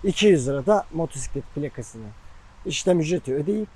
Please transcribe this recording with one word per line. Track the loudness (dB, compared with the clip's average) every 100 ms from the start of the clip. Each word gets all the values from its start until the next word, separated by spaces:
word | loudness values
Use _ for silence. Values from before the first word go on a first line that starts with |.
İki | 0 4 6
yüz | 6 4
lira | -2 2
da | 2 2
motosiklet | -4 -4 -6 -6 -6 -6 -8
plakasını | -8 -8 -14 -12 -14 -16 -20 -20 -20 -12 -6
işlem | -2 2 4
ücreti | 2 -2 -2
ödeyip | -2 0 -2 -4